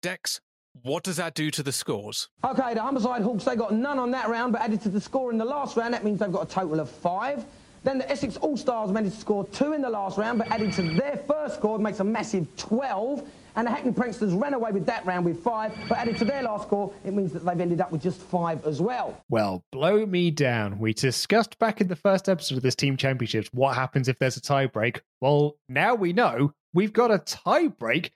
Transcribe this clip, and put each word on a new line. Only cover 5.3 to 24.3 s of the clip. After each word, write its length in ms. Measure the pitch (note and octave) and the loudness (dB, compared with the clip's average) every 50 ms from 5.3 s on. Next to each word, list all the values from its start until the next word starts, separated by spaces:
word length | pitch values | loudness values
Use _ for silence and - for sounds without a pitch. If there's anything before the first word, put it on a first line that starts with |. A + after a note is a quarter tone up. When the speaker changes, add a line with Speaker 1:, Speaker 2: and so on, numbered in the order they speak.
Speaker 2:
in 80 | A#3 A3 | -2 -2
the 60 | A3 | -2
last 320 | A#3 C#4+ D4 C#4 G#3 - | -2 -2 -4 -4 -2 -2
round, 180 | A#3 A#3 A#3 A#3+ | -2 -2 0 -2
that 100 | A3+ - | -2 -2
means 140 | G#3 G#3 F#3 | -2 0 0
they've 120 | G#3+ G3+ | -2 -2
got 200 | F3 F#3 D#3 D#3+ | -2 -4 -4 -2
a 20 | - | -2
total 280 | F#3+ F#3+ E3+ D3+ D#3+ | -4 -2 0 -2 -2
of 100 | D3+ A#2+ | -4 -4
five. 520 | - - - F3 F3 F#3+ A3 C4 C#4+ C4 G#3+ - - - - - - - - | -10 -4 -4 -2 -2 -2 -2 -4 -4 -4 -6 -12 -16 -20 -20 -20 -20 -4 -2
Then 120 | C4 C4+ C4 | 0 0 0
the 120 | B3+ - | 0 -2
Essex 260 | C#4+ B3+ - B3+ F#3 | -2 -2 -2 -6 -4
All-Stars 540 | - - D#4 D4 G#3+ - - B3 A3+ G#3+ G3+ | -2 -2 -2 -2 0 0 0 0 0 0 0
managed 240 | F#3+ A3 A3 F#3+ - | 0 0 0 -2 -4
to 60 | - | -6
score 240 | - - G#3+ G3+ G3 | -10 -8 -6 -6 -6
two 260 | - - - C#4 D4 D#4 | -6 -2 0 0 0 0
in 80 | D4+ | -2
the 80 | C4+ B3 | -2 -2
last 300 | A3+ G#3 G3 F#3+ - F#3+ | -2 -4 -4 -4 -4 -2
round, 200 | G#3+ A3 B3 G#3+ | -2 0 0 -2
but 120 | A3+ - | 0 0
added 220 | A3 A3+ G#3+ G#3 E3 | -2 -2 -2 -2 -2
to 100 | F#3 F#3 | 0 -2
their 360 | E3 D#3 E3 C4 C#4+ C#4+ C#4+ - - | 0 0 0 0 0 -2 -6 -2 -2
first 260 | D4 D4+ D4+ C#4 - | -2 -2 -2 -6 -6
score, 220 | - - G#3 A3 | -2 0 0 0
it 40 | A3 G#3+ | 2 0
makes 180 | G#3+ G3 - | -2 0 0
a 40 | F#3+ | 0
massive 440 | G3+ A3+ A#3 G#3 G#3+ - F#3+ E3 C#3+ - | 0 0 -2 -2 -2 -2 -2 -2 -2 -6
twelve. 640 | - - - G#3 A#3 C#4 C4 G#3+ F#3+ G#3+ B3 C#4+ C4 - - - - - - - | -14 -4 -2 -2 0 0 -2 -2 -2 -2 -2 -4 -4 -6 -12 -18 -20 -20 -10 -4
And 100 | G#3+ A#3 | -2 -2
the 40 | A#3+ | 0
Hackney 220 | A3 D4 D4 C4 G#3 | -2 0 0 -2 0
Pranksters 460 | - B3 B3 G#3 - A3 G#3 E3+ F#3 | 0 -2 -2 -2 -2 0 2 2 2
ran 140 | B3+ C#4+ C#4 | 0 0 0
away 180 | B3+ A3+ A3+ G3+ | -2 -2 0 -2
with 120 | G3 E3+ | 0 0
that 200 | - A#3 A3+ E3+ | 0 -2 -2 -2
round 180 | F3+ F3+ F3+ F3 | -2 -2 0 0
with 180 | E3+ E3 - - | 0 -2 0 -2
five, 300 | A#3+ A#3 A3 A3 A3 - - - - | -2 -2 -2 -4 -4 -6 -8 -2 -2
but 80 | A3+ | 0
added 220 | A3 A#3+ A#3 A3 - | 0 0 -2 0 0
to 60 | A#3+ | 0
their 160 | G#3 C#4 C#4 B3+ | 0 0 0 -2
last 220 | A#3 G#3+ G#3 G#3 | -2 -4 -4 -2
score, 280 | - - G3+ G3+ F#3+ G3+ - - | -2 0 0 0 -4 -6 -10 -8
it 100 | G3 F#3+ | -4 -2
means 180 | G3+ G3 F3 D3 | 0 0 -2 -4
that 120 | F3 E3 | -2 -2
they've 140 | F3 F3 E3+ | -2 0 0
ended 200 | F3+ F3 E3+ D#3+ | 0 0 2 0
up 120 | - - - | 0 0 -2
with 100 | D#3 B2+ | -2 -2
just 180 | F3+ F3 - | -2 -4 -4
five 460 | - - - F3+ E3+ E3+ E3 D3+ - | -8 -2 -2 0 0 0 -2 -2 -2
as 160 | D3+ D3+ C3+ E3 | -2 0 0 0
well. 340 | A3 B3+ B3 G3+ C3+ G#2+ - _ _ | 0 0 -2 -4 -6 -6 -10 _ _
Speaker 3:
Well, 340 | A#2+ A2+ G#2+ G2+ F#2+ F#2 - _ - | 2 2 2 2 0 -4 -8 _ -6
blow 320 | C3+ C#3+ E3+ G3+ G#3+ A3 | 0 2 4 4 4 2
me 260 | G#3 F#3 F3 F3 F3 D#3 | 2 2 2 4 2 4
down. 460 | D3 C#3+ B2+ A#2+ A2+ G#2+ G2+ G2 G2 | 4 2 4 4 2 0 0 -2 -2
We 120 | A2+ A2 A2 | 0 0 0
discussed 640 | - - C3+ A#2+ - - - G3+ A3 A3 - - _ | 2 2 0 2 0 0 4 4 4 4 2 0 _
back 200 | - A3+ G#3+ - | 0 0 2 2
in 60 | G#3 | 0
the 100 | F3+ F3+ | 0 0
first 320 | - _ G3+ F#3+ F#3 F#3+ - | 0 _ 4 4 4 4 2
episode 280 | F#3+ E3+ - - C3+ | 0 0 0 -4 -4
of 60 | C3 B2+ | 0 2
this 120 | C3 A#2+ | 0 2
Team 220 | - - C#3 C3+ | 2 0 0 0
Championships 520 | B2+ - C3+ C3+ B2+ A#2+ A2 - A2 G#2 - - | 2 0 0 0 0 -2 -2 0 -2 -2 -2 0
what 240 | B2 C3 C#3 B2+ | 2 2 2 2
happens 320 | A#2+ C3 B2+ - C#3 C3 B2+ | 2 -2 0 0 0 2 2
if 100 | B2+ _ | 0 _
there's 180 | C#3 C3 | 0 0